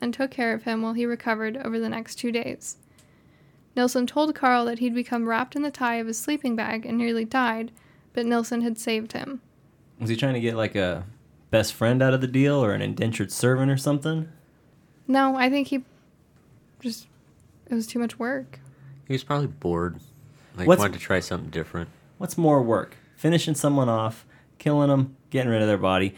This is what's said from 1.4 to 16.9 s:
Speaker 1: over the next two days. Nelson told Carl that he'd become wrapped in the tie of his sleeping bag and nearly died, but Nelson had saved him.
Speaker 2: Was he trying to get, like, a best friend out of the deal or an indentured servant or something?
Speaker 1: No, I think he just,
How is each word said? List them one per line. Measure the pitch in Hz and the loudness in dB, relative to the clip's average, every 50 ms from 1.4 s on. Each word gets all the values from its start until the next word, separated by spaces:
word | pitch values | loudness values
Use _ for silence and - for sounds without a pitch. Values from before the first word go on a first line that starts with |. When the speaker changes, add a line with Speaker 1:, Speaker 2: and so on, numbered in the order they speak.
| 220 220 220 269 | -2 -4 -6 -6
Speaker 1:
over | 269 233 226 226 | -6 -4 -4 -4
the | 226 220 | -4 -4
next | 226 226 226 - - | -4 -6 -8 -10 -10
two | - - 233 226 | -6 -4 -4 -2
days. | 233 233 - - - - - - - _ _ _ _ - _ _ _ _ _ _ _ _ _ _ _ _ _ - | -2 -4 -6 -8 -10 -12 -14 -14 -16 _ _ _ _ -20 _ _ _ _ _ _ _ _ _ _ _ _ _ -2
Nelson | 254 247 247 - 254 247 | 0 0 2 2 0 -2
told | 247 - 294 302 311 294 | 0 0 0 0 0 0
Carl | - - 254 247 247 240 | 0 2 2 2 2 2
that | 240 240 233 | 0 -2 -2
he'd | 247 247 233 | -2 -2 0
become | 247 240 - 247 233 233 226 | -2 -2 -2 -2 -2 0 0
wrapped | 226 226 254 254 - | 0 -2 -2 -2 -4
in | 285 294 | -4 -4
the | 294 | -4
tie | 277 - 262 240 233 | -4 -2 -2 -2 -2
of | 233 226 226 | -2 -4 -6
his | 226 - | -6 -6
sleeping | - - 302 294 294 254 233 | -4 -4 -2 -2 -2 -2 -2
bag | 226 214 220 226 226 220 | -2 -2 -2 -4 -4 -4
and | - 226 233 | -4 -2 0
nearly | 240 233 233 226 226 | 0 0 0 -2 -2
died, | 226 226 269 254 233 220 226 226 233 - - _ _ _ _ _ _ - | -2 0 0 2 0 0 -2 -6 -10 -12 -16 _ _ _ _ _ _ -4
but | 247 233 | -2 0
Nelson | 233 240 233 233 226 247 233 | 2 2 0 0 -2 -2 -2
had | 233 233 226 - | -2 -2 -2 -4
saved | - 240 226 220 220 220 - | -2 -2 -2 -2 -4 -6 -8
him. | 233 - - 277 247 - _ _ _ _ _ _ _ _ _ _ - | -10 -8 -8 -10 -12 -14 _ _ _ _ _ _ _ _ _ _ -6
Speaker 2:
Was | 117 110 | -4 -2
he | 117 | -2
trying | 113 139 135 131 | 0 0 0 0
to | 120 | 0
get, | 117 117 113 | 0 0 0
like, | 113 110 101 - | 0 -2 0 0
a | 104 95 90 87 80 92 95 - - _ _ _ _ _ - | 0 0 0 0 -4 -6 -10 -14 -20 _ _ _ _ _ 2
best | - 110 107 - - | 2 2 2 2 0
friend | - 113 113 123 131 131 | 0 2 2 4 4 4
out | 131 131 | 4 4
of | 131 | 2
the | 131 | 2
deal | 123 120 131 135 143 143 143 127 | 0 2 4 4 4 4 4 4
or | 104 98 | 2 2
an | 101 101 | 2 0
indentured | 101 104 - 117 113 113 - 104 92 - | -2 -2 -2 -2 -2 0 -2 -4 -4 -2
servant | - - 123 131 127 135 135 | 0 2 2 4 4 4 2
or | 139 135 | 2 2
something? | 135 151 147 147 143 156 160 160 160 160 - - _ _ _ _ _ _ _ _ _ _ _ _ _ - | 0 0 0 0 0 -2 -4 -4 -4 -8 -12 -20 _ _ _ _ _ _ _ _ _ _ _ _ _ 0
Speaker 1:
No, | 262 269 269 269 262 | 2 4 4 2 2
I | 262 247 254 | 2 2 2
think | 269 285 277 - | 2 2 0 -2
he | 277 269 254 - _ _ _ _ _ _ _ _ _ _ _ _ _ _ _ _ _ _ | -2 -4 -6 -8 _ _ _ _ _ _ _ _ _ _ _ _ _ _ _ _ _ _
just, | - 247 | -10 -8